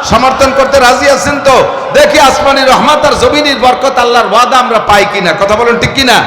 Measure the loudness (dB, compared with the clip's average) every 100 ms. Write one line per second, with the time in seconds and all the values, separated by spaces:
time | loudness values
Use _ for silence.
0 | 0 0 0 0 0 0 0 2 2 2
1 | 0 0 -2 -2 0 2 0 -4 -2 0
2 | 2 4 2 2 0 0 2 2 2 0
3 | 0 0 0 0 -2 0 0 0 -2 -2
4 | 0 0 0 0 2 0 0 -2 0 0
5 | 0 -2 -4 -2 -2 0 0 -2 -4 -2
6 | 0 0